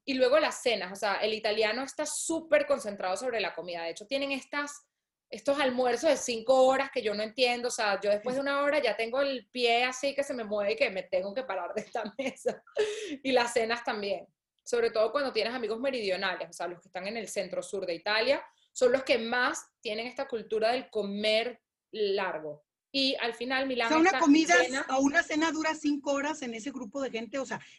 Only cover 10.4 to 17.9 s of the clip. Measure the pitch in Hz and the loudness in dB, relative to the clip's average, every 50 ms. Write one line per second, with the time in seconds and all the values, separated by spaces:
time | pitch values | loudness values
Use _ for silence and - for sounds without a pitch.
10.4 | 226 202 208 208 202 202 220 220 277 233 190 190 180 - - 180 185 202 202 - | -6 -4 -2 -2 0 0 2 2 2 0 0 -2 -4 -2 -2 -2 -2 -2 -4 -6
11.4 | - - 190 185 175 175 - 214 214 - - 240 214 220 - - 262 262 - - | -4 -4 -4 -4 -4 -4 -4 -6 -6 -4 -6 -6 -6 -6 -6 -6 -6 -6 -6 -4
12.4 | - - - - - - - - 427 427 415 427 440 381 302 262 - 269 262 240 | -4 -4 -4 -4 -8 -6 -2 -2 -2 0 -2 -4 -8 -8 -8 -6 -2 2 2 2
13.4 | 240 240 - 254 226 220 233 233 - - 240 214 202 202 196 170 160 - _ _ | 2 2 2 0 0 0 0 -2 -4 -4 -4 -4 -4 -4 -6 -6 -8 -12 _ _
14.4 | _ _ _ _ _ - - 240 226 233 214 220 214 226 - 285 285 262 214 220 | _ _ _ _ _ -4 0 0 0 2 2 2 2 2 2 0 -2 0 0 0
15.4 | 196 220 240 254 240 202 220 226 247 277 262 247 214 196 185 180 196 190 180 165 | 0 0 -2 -4 -4 -4 -4 -2 -2 -2 -2 -2 -2 -2 -2 -2 -2 -2 -4 -4
16.4 | 170 170 - - 180 175 175 170 - - - 185 180 196 220 233 208 180 - 208 | -8 -10 -10 -8 -8 -8 -8 -10 -16 -14 -12 -8 -8 -6 -6 -6 -8 -6 -6 -6
17.4 | 185 180 - 180 180 - - 196 185 180 | -6 -4 -6 -6 -6 -6 -6 -6 -4 -4